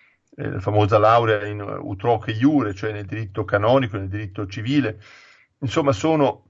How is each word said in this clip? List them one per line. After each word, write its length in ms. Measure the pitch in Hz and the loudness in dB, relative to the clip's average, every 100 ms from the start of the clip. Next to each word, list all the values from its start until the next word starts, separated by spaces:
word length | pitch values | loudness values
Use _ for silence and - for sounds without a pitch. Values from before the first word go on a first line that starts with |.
| _ _ _ - | _ _ _ -10
eh, 140 | - | -8
la 80 | - | -6
famosa 380 | 101 104 104 110 | 0 2 4 4
laurea 480 | 107 117 113 107 104 | 6 4 4 0 -2
in, 140 | 104 | -8
eh, 140 | 101 | -8
utroque 580 | 98 87 98 117 113 - | -10 -10 -6 0 0 -2
iure, 420 | 110 135 151 107 | 2 2 4 0
cioè 180 | 98 110 | -4 -6
nel 140 | 104 98 | -6 -10
diritto 380 | 104 110 - | -10 -8 -8
canonico, 520 | 101 101 107 135 120 104 | -2 0 4 4 2 -4
nel 120 | 95 | -6
diritto 380 | 101 104 95 101 | -8 -8 -8 -8
civile. 540 | - 110 147 117 107 - - - _ _ _ | -8 -2 0 0 -4 -16 -20 -20 _ _ _
Insomma, 340 | 123 160 143 | -4 0 0
sono 540 | 131 160 156 135 - _ | 0 2 2 2 0 _